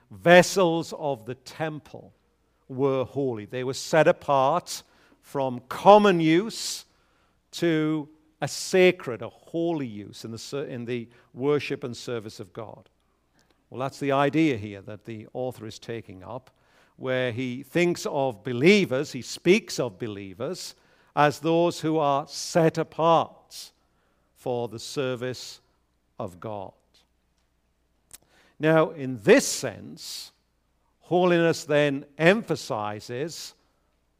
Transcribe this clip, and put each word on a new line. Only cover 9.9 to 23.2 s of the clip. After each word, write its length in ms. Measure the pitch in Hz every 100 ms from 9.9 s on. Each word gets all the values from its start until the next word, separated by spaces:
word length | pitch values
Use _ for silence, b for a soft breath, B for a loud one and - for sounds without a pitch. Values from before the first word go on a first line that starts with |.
| 104 101 113 113
in 60 |
the 60 | 113
ser-, 280 | - 139 -
in 200 | 131 117
the 240 | 123 117 b b
worship 500 | 117 135 147 - 139
and 140 | 131 117
service 420 | - 120 107 -
of 140 | 104
God. 360 | - 107 - _ _ _ _ _ _ _ _ _
Well, 100 | 117
that's 200 | 131 -
the 120 | 143
idea 460 | 135 143 147 160 117
here 240 | 107 98
that 240 | 95 107 -
the 220 | 110 -
author 320 | 127 127 117 110
is 140 | -
taking 440 | - 117 107 92
up, 280 | 92 123 - b b b b -
where 340 | 127 127 127
he 320 | 113 127 123
thinks 420 | 135 170 175 165 -
of 380 | 151 135 101
believers, 680 | - 120 156 208 170 127 151
he 80 | 131
speaks 580 | - - 175 202 - -
of 180 | 127 92
believers, 800 | 120 101 98 92 131 185 - b b b b -
as 240 | 147 -
those 400 | 156 165 170 160
who 180 | 156 160
are 300 | 143 139 151
set 500 | - - 175 160 160
apart 960 | 156 - 165 160